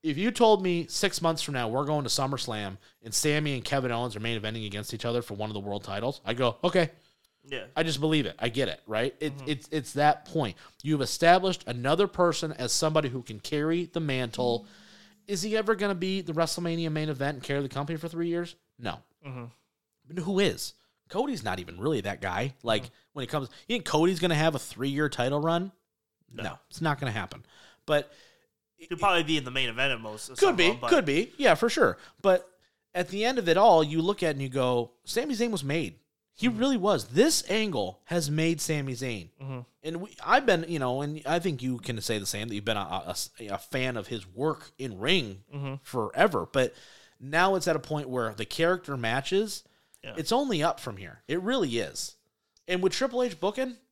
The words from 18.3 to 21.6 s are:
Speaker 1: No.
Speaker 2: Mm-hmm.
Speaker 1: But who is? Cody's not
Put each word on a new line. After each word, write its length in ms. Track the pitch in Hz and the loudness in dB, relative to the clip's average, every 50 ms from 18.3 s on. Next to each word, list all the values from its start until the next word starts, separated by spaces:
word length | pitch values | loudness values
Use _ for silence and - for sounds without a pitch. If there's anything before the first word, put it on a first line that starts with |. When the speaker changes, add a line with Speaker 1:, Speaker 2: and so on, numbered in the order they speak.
| 170 170 175 170 - _ _ _ _ | -2 -4 -4 -6 -12 _ _ _ _
Speaker 1:
No. 220 | _ 120 104 85 - _ _ _ _ _ | _ -6 -6 -6 -6 _ _ _ _ _
Speaker 2:
Mm-hmm. 200 | 139 127 127 120 120 - _ _ _ _ _ _ _ _ _ _ - | -14 -12 -12 -12 -14 -18 _ _ _ _ _ _ _ _ _ _ -10
Speaker 1:
But 140 | - 180 160 | -8 -6 -4
who 140 | 180 202 185 | 0 2 4
is? 340 | 202 160 - - - - - _ _ _ _ _ _ | 4 4 2 0 -8 -10 -12 _ _ _ _ _ _
Cody's 340 | _ - 190 262 294 262 160 | _ -4 -2 -2 -2 -2 -4
not 180 | 107 107 92 92 | -2 -4 -4 -4